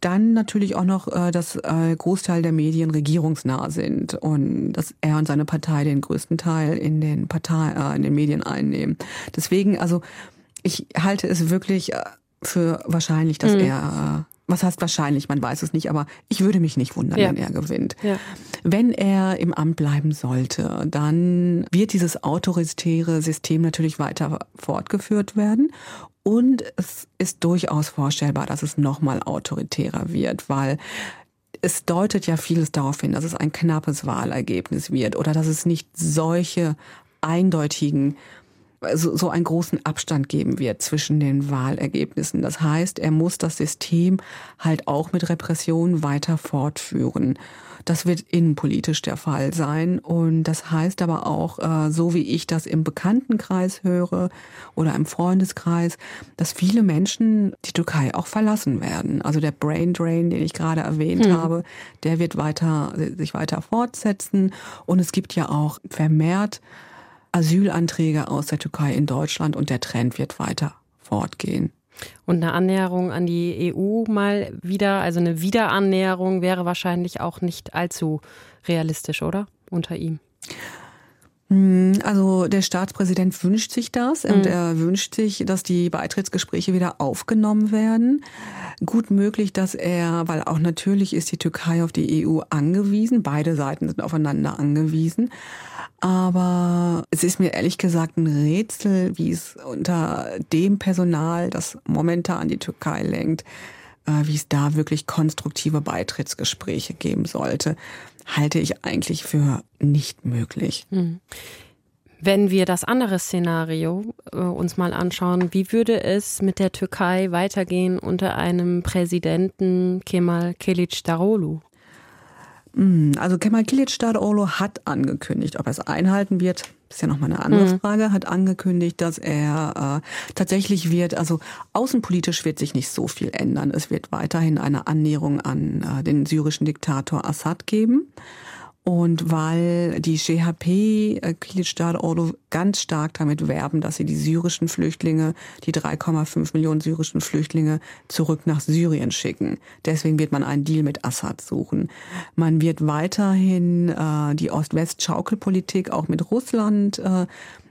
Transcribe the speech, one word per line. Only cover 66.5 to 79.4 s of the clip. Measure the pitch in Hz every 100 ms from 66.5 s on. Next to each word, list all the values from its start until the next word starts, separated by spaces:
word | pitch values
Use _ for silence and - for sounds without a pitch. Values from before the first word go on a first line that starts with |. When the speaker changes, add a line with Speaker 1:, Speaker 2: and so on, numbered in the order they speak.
| - - - - - - - _
Speaker 1:
Asylanträge | 175 160 175 202 170 170 - 160 151 -
aus | 143 147
der | 151
Türkei | 156 - 143
in | 139 147
Deutschland | 135 151 - 156 -
und | 143
der | 127
Trend | - 117 123 -
wird | 135 -
weiter | - - 147 - _ _
fortgehen. | - 104 - - - - 160 - _ - - - -
Speaker 2:
Und | 175
eine | 165
Annäherung | 175 185 190 185 180 180
an | 156 175
die | 170 175
E | 143 175
U | - 196 220 226
mal | 208 202 202 - -
wieder, | 175 196 202 196
also | 175 170
eine | 170 165
Wiederannäherung | 180 226 214 196 196 185 190 185 185 190
wäre | 180 185
wahrscheinlich | 175 180 185 175 175 -
auch | 170 -
nicht | 175 - -
allzu | 160 170 - 160 156 - - - - -
realistisch, | 170 160 156 - 156
oder? | 160 196